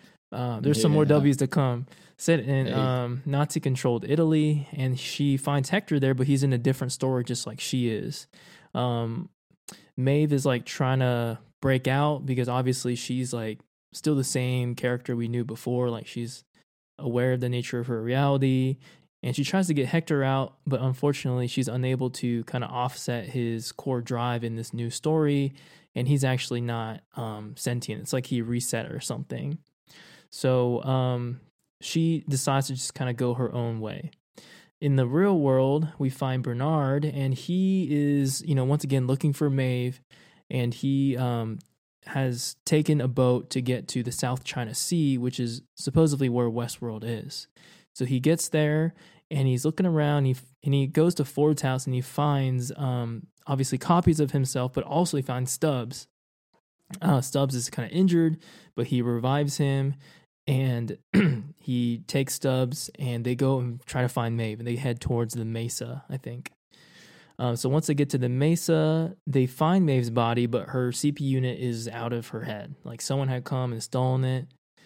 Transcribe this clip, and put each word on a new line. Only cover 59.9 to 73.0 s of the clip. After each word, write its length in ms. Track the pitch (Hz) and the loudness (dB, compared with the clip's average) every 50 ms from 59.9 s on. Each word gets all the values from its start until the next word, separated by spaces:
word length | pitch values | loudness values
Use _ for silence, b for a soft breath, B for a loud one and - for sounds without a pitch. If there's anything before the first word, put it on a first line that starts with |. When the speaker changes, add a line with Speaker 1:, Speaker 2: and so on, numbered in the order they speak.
| 139 B B B B B B B _ _ _ - | -4 B B B B B B B _ _ _ -2
Speaker 1:
and 500 | 139 131 135 131 123 117 117 110 - - _ _ | 0 2 2 0 0 -2 -4 -6 -8 -10 _ _
<clears throat> 420 | - 190 202 160 131 107 101 147 - - | 4 4 4 4 2 0 -4 -10 -16 -12
he 380 | _ - 127 120 120 120 117 117 - - | _ -4 -2 0 0 0 -2 -4 -4 -2
takes 260 | - 139 135 135 - | 0 0 0 -2 -4
Stubbs, 560 | - - 135 127 131 127 123 139 - - - - - | -2 0 0 2 2 0 0 -2 -6 -8 -12 -10 -8
and 260 | 139 123 120 117 117 | -6 -4 -4 -2 -2
they 120 | 123 127 | -2 0
go 240 | 123 139 135 135 131 | 2 2 2 2 0
and 200 | 123 123 117 127 - | -2 -4 -6 -8 -10
try 160 | - - 131 | -6 -2 -2
to 60 | 123 120 | -2 0
find 280 | - 127 117 117 117 | 0 -2 -2 -2 -2
Maeve, 220 | 117 113 110 107 110 | -2 -2 -4 -4 -6
and 80 | 117 | -4
they 80 | 120 120 | -4 -4
head 240 | 117 139 127 117 117 | -2 -2 -2 -4 -2
towards 340 | - - 123 117 117 113 - | -2 -2 0 0 0 -2 -4
the 100 | 120 113 | -6 -6
mesa, 600 | 113 113 113 117 120 - - 120 120 123 139 - - | -4 -4 -4 -6 -6 -6 -8 -8 -8 -10 -12 -10 -10
I 60 | 139 | -10
think. 340 | 131 - 120 120 123 - - - _ _ B B B B B B B B B B B B B B - | -10 -10 -10 -12 -12 -14 -16 -18 _ _ B B B B B B B B B B B B B B -4
Uh, 180 | 123 123 117 | -2 -2 -2
so 120 | 120 - 127 | 0 0 0
once 180 | 139 160 156 | 0 2 2
they 80 | - 151 | 2 2
get 160 | 143 143 135 | 2 0 0
to 80 | - 127 | 0 0
the 100 | 123 123 | 0 0
mesa, 880 | 123 127 143 156 170 165 - - 165 156 156 156 160 160 160 175 190 - _ | 0 2 2 2 2 2 2 2 2 4 4 4 2 2 0 -2 -6 -8 _
they 200 | 156 131 139 127 | 0 2 2 2
find 400 | 123 - - 156 160 185 196 180 | 2 2 2 2 4 4 4 4
Maeve's 240 | 151 135 127 120 117 | 4 4 2 2 2
body, 360 | 113 123 117 117 117 123 120 | 2 2 2 2 2 2 2
but 220 | 117 120 117 92 - | 2 0 -2 -2 -4
her 240 | - 131 127 123 | -2 -2 -2 -2
C 180 | 120 - - 147 | -2 0 -2 -2
P 140 | 143 147 143 | 0 0 -2
U 60 | 135 | 0
unit 260 | 131 131 127 127 113 - | 0 0 0 -2 -2 -4
is 300 | 127 123 117 113 113 117 | -4 -4 -4 -4 -6 -8
out 240 | 110 120 117 117 | -8 -6 -4 -4
of 160 | 120 117 113 - | -4 -4 -6 -6
her 140 | - 110 | -10 -8
head. 320 | - 120 107 104 - - 139 - - | -8 -8 -8 -8 -10 -12 -16 -14 -14
Like, 160 | - 120 117 | -14 -12 -8